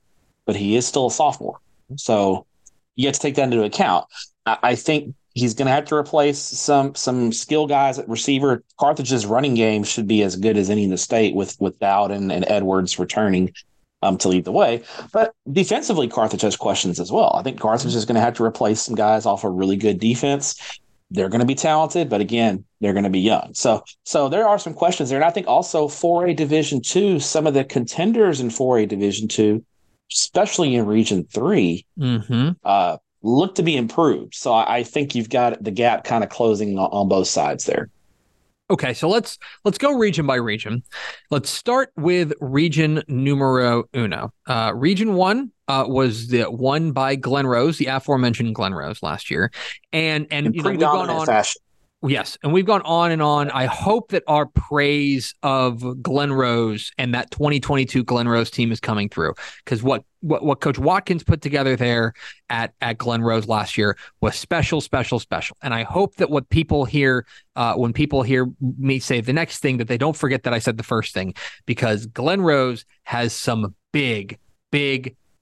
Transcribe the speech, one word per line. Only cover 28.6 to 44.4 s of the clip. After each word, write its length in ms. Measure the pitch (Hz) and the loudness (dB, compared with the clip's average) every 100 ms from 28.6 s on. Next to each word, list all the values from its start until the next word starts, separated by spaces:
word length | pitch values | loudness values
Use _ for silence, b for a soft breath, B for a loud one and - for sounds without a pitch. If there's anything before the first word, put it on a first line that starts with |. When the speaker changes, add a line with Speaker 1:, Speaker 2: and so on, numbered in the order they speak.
| 127 120 | 2 2
Speaker 1:
A 80 | 104 | 2
Division 420 | 101 101 101 110 | 0 0 0 -4
two, 360 | - 107 107 - _ _ _ - | 2 2 2 -4 _ _ _ -8
especially 600 | - - - - - 151 123 | -4 -2 0 0 2 2 2
in 80 | 104 | 2
Region 380 | 107 110 95 - | 2 2 0 -2
three, 540 | 107 139 190 90 87 - - | -2 2 2 2 0 -8 -4
Speaker 2:
Mm-hmm. 520 | 127 117 104 117 143 180 | -2 -2 0 0 0 -2
Speaker 1:
uh, 340 | - 98 87 80 _ _ | 0 2 2 -2 _ _
look 320 | 107 127 190 | 0 2 2
to 80 | 190 | 0
be 140 | 170 143 | 0 0
improved. 580 | 113 - 156 87 - | 0 2 2 2 -4
So 180 | - 131 | -8 0
I, 240 | 113 98 120 | 2 2 0
I 60 | |
think 320 | 117 156 143 | -2 -4 -4
you've 160 | 123 110 | -4 -2
got 340 | 127 120 117 | 0 0 0
the 60 | 104 | -6
gap 340 | 98 117 110 | 0 2 2
kinda 220 | - 117 101 | -2 -2 -2
closing 520 | - 117 104 104 98 | 0 0 2 0 -2
on, 120 | 95 | -2
on 160 | 101 98 | 0 2
both 200 | 95 90 | 2 0
sides 360 | - 76 71 | 0 -2 -2
there. 240 | - - - _ _ _ _ _ _ _ - | -4 -4 -4 _ _ _ _ _ _ _ -4
Speaker 2:
Okay, 260 | 196 131 | -2 -2
so 140 | 120 160 | -2 0
let's, 300 | 226 220 - B B | 0 -2 -14 B B
let's 140 | 208 190 | -4 0
go 140 | 277 269 | 0 2
region 300 | 214 165 139 | 2 2 0
by 80 | |
region. 480 | 127 117 107 104 117 - B B B B | 0 0 -4 -4 -6 -8 B B B B
Let's 200 | 147 - | -2 -2
start 420 | - - 247 262 | -6 0 0 0
with 380 | - 156 180 156 147 | -2 0 2 0 -4
region 640 | 135 139 165 156 156 156 - | -2 2 2 2 2 0 -2
numero 800 | 127 135 139 135 127 123 120 - | -2 0 2 2 4 4 2 0
uno. 380 | 123 110 80 - - | -4 -2 -4 -8 -12